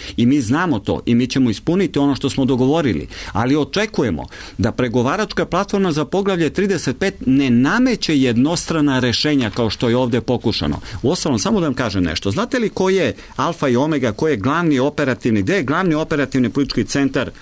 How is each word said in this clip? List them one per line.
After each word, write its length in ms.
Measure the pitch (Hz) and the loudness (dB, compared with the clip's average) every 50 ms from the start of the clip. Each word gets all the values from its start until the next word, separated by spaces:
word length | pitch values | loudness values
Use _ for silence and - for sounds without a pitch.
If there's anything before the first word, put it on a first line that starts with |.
| - - - - | -10 -8 -2 0
i 80 | 117 | 2
mi 160 | 120 139 151 | 4 4 2
znamo 380 | 127 98 127 156 180 180 139 104 | 2 2 0 0 0 0 -2 -2
to 200 | - - 87 65 - | -2 -2 -4 -2 0
i 100 | - 120 | 2 2
mi 120 | 117 127 127 | 2 2 2
ćemo 220 | - 139 131 120 | 2 2 2 2
ispuniti 500 | 104 - - - 165 190 196 156 - 147 | 0 0 -2 0 2 2 0 0 2 2
ono 160 | 143 143 139 | 2 2 2
što 140 | 123 - 139 | 0 -2 -2
smo 160 | - - 135 | 0 0 0
dogovorili, 600 | 123 139 120 127 131 147 165 165 131 95 76 65 - - - - - - | 2 2 2 2 2 2 2 2 2 0 -2 -4 -8 -12 -14 -14 -6 -4
ali 220 | - 117 127 139 | -2 0 2 2
očekujemo 720 | 156 143 139 - 185 214 214 - - 156 117 85 73 64 - - - - - - - | 2 0 0 -2 -2 -2 -2 0 -2 0 0 -2 -4 -6 -10 -16 -18 -18 -12 -4 -2
da 140 | 95 - | -2 -2
pregovaračka 760 | 104 - 127 123 110 123 117 123 156 190 214 - - - 214 | 0 0 -2 0 0 0 0 2 0 -2 -2 -2 -2 -2 -2
platforma 460 | 202 - 175 202 - - 202 196 180 | 0 0 -2 -2 0 0 0 0 0
za 140 | 151 151 151 | 0 -2 -2
poglavlje 440 | 135 - 185 202 196 196 175 160 143 | 0 -2 -2 0 0 0 0 0 0
trideset 500 | 131 - 190 202 196 156 - - 123 - | 0 0 0 0 0 -2 -2 -4 -2 -2
pet 160 | 190 196 190 - | -2 -4 -4 -2
ne 280 | - - 131 139 143 131 | 0 2 2 4 4 4
nameće 680 | 117 117 127 147 185 - 254 262 233 - - - 160 143 | 4 4 4 4 2 2 2 2 0 0 0 0 2 2
jednostrana 800 | 131 127 117 113 127 147 175 160 - - 165 160 147 147 135 127 | 2 4 2 2 2 2 0 -2 -2 -2 0 0 2 2 2 2
rešenja 500 | 123 123 110 - - 151 151 139 123 107 | 0 0 0 0 0 0 2 2 0 0
kao 200 | - - 120 110 | -2 -2 -2 -2
što 200 | - - - 120 | -2 -2 0 0
je 80 | 113 123 | 2 2
ovde 240 | 131 120 113 120 | 2 2 0 0
pokušano. 580 | 107 - 127 117 - 120 95 - - 73 71 - - - - 92 - | 0 0 -2 0 0 -2 -2 0 -2 -4 -4 -4 -8 -10 -8 -2 -2
Uostalom, 360 | 123 175 180 - 175 135 107 | 0 0 0 0 0 0 0
samo 200 | - 196 226 208 | 0 0 0 2
da 80 | 170 156 | 0 0
vam 60 | 123 | -2
kažem 280 | - 131 113 95 98 90 | -2 -2 -2 0 0 0
nešto. 280 | 82 78 - - 98 | 0 -2 -2 -4 -2
Znate 280 | 101 156 220 240 - 254 | -2 -2 -2 -2 -2 -2
li 100 | 233 196 | -2 -2
ko 200 | - - 185 190 | -2 0 0 2
je 240 | 190 190 165 120 - - - - - - | 2 2 2 0 -2 -4 -12 -12 -6 -4
alfa 300 | 131 160 170 - - 139 | -2 -2 -2 -2 0 0
i 60 | 120 117 | 2 2
omega, 340 | 139 156 160 143 123 120 | 2 0 0 0 0 -2
ko 160 | 101 - 165 160 | 0 0 0 0
je 100 | 147 107 | 0 0
glavni 420 | 95 127 143 165 175 165 147 127 | 0 0 0 0 2 2 2 2
operativni, 600 | 127 147 147 - 151 131 123 - - 127 110 104 | 2 0 0 0 -2 -2 -2 -2 0 0 0 2
gde 140 | 98 110 180 | 2 0 0
je 80 | 202 151 | 0 0
glavni 320 | 117 143 170 190 180 156 | 0 -2 0 0 0 0
operativni 540 | 151 160 156 165 147 139 127 - 135 127 113 | 0 0 -2 -2 -2 -2 0 0 0 0 0
politički 340 | - 143 143 - - - 110 | 0 0 -2 0 0 -2 -2
centar 460 | - - 143 139 135 131 143 120 90 - - | -2 0 0 0 0 0 -2 -4 -4 -6 -12